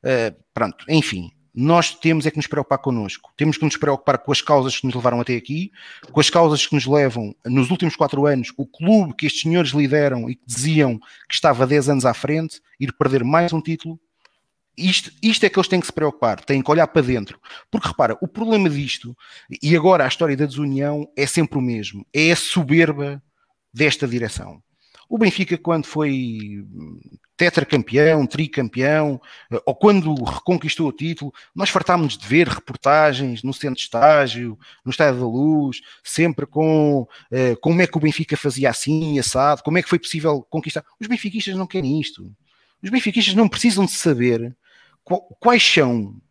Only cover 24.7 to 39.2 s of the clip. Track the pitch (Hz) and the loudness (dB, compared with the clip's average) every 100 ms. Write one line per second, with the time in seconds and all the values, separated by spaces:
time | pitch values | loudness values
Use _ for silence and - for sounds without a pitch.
24.7 | _ _ _ _ 233 214 - 180 175 165 | _ _ _ _ 0 0 0 -4 -4 -2
25.7 | 165 147 151 151 135 123 113 104 101 101 | -2 -2 -4 -2 -2 -6 -8 -10 -14 -16
26.7 | 95 78 85 - - _ - 175 170 147 | -18 -18 -20 -20 -20 _ 0 2 2 0
27.7 | 143 104 123 151 156 131 143 156 - 120 | -2 0 2 4 4 0 -2 -4 -4 -6
28.7 | 123 135 156 151 131 - - _ 120 - | -2 0 0 0 -4 -12 -20 _ -6 -4
29.7 | 131 208 196 156 147 117 - - 180 151 | 2 4 4 2 -2 -4 -6 -2 -2 -2
30.7 | - 156 - 160 165 143 - - - - | -4 -4 -4 -8 -8 -12 -14 -18 -6 -2
31.7 | 185 - 180 151 - 101 143 165 - - | 0 2 2 2 -4 0 2 2 -2 -10
32.7 | - 135 151 151 127 139 113 131 135 - | -4 2 4 4 2 -4 -4 -6 -6 -6
33.7 | 127 - 117 143 151 135 113 120 107 - | -6 -6 2 6 6 2 -2 -8 -10 -20
34.7 | - 127 - 151 123 123 120 151 156 143 | -14 -10 0 2 2 -2 0 2 2 0
35.7 | 123 - - - - 165 147 113 147 160 | -6 -16 -20 -8 0 0 0 -6 -2 2
36.7 | 156 151 143 120 - _ 127 127 117 156 | 4 4 0 -2 -14 _ 0 0 0 0
37.7 | 170 180 165 151 - 165 147 143 123 135 | 2 2 2 0 -2 -4 -2 -4 0 0
38.7 | 117 - 156 160 143 | 0 -2 -2 0 -2